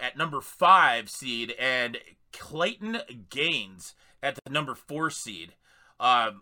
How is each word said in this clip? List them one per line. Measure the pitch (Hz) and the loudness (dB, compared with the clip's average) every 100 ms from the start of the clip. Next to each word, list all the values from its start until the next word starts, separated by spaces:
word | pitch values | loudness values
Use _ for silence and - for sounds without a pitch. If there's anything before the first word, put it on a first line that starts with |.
at | 123 143 | -6 -4
number | 160 143 | -4 -4
five | - - 175 185 147 117 104 | -6 4 8 8 8 4 -2
seed | - 135 117 117 117 | -10 -6 -6 -6 -2
and | 127 127 120 117 - _ _ | 0 0 -2 -6 -14 _ _
Clayton | - - 151 190 233 214 226 - 120 90 | -20 -10 -4 -4 -4 -8 -8 -10 -16 -10
Gaines | 135 160 143 95 92 - - _ - | -2 -2 -2 -6 -14 -20 -20 _ -8
at | 139 - | -6 -6
the | 131 | -6
number | 147 139 | -4 -4
four | 120 - 151 160 | -8 -10 -4 -4
seed. | - 117 90 87 _ _ _ _ - | -4 -12 -12 -14 _ _ _ _ 0
Uh, | 123 120 113 101 | 4 4 2 -4